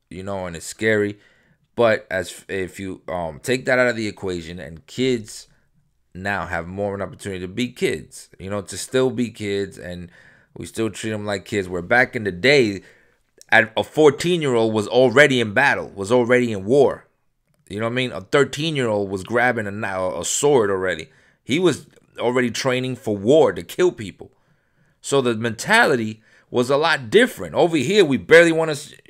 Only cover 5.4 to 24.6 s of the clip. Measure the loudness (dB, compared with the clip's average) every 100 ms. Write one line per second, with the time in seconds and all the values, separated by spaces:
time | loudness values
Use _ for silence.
5.4 | -20 _ _ _ _ _ _ -10 -6 -6
6.4 | -4 -6 -8 -6 -6 -6 -10 -10 -12 -10
7.4 | -10 -6 -6 -4 -4 -4 -10 -20 -20 -16
8.4 | -10 -8 -8 -12 -4 0 0 0 -6 -6
9.4 | -6 -4 -6 -10 -14 -14 -16 -20 _ _
10.4 | _ -16 -12 -6 -6 -4 -8 -6 -6 -6
11.4 | -4 -6 -4 -6 0 2 2 -2 -6 0
12.4 | 4 4 2 -2 -12 _ _ _ _ _
13.4 | _ 4 4 0 -2 4 4 4 0 -2
14.4 | 0 2 2 0 2 4 6 6 6 4
15.4 | 0 2 2 0 -4 -8 0 2 4 2
16.4 | 2 -4 2 4 4 2 -10 _ _ _
17.4 | _ _ -12 -6 -4 -2 -4 -6 -2 2
18.4 | 2 -2 -6 -2 -2 -2 -2 -6 -4 0
19.4 | 0 0 -6 -8 -6 -4 -4 -4 -6 0
20.4 | 4 4 4 0 -2 -4 -8 _ _ _
21.4 | -4 0 0 0 -6 _ _ -4 -2 0
22.4 | -2 -2 -2 -2 -4 -8 -6 -2 4 6
23.4 | 4 2 -6 0 0 0 -8 -14 -20 _
24.4 | _ _